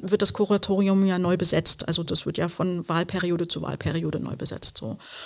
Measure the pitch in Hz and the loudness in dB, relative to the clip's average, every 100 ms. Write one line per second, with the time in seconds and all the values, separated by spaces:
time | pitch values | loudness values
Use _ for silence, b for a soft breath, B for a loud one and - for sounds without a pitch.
0 | 185 208 202 - 202 202 202 190 196 190 | -2 2 2 2 2 2 2 2 4 4
1 | 196 180 175 180 175 160 - - - 170 | 4 2 0 2 2 4 4 2 2 0
2 | 160 - - - 170 - 185 175 175 165 | 0 -2 -2 -2 -4 -2 -2 -2 -2 -2
3 | 175 185 180 170 170 - 147 135 151 160 | -2 -2 -2 -2 0 -2 -2 -4 -4 -2
4 | 165 - - - - - - - 113 107 | -4 -4 -6 -4 -4 2 2 2 -8 -10
5 | B B | B B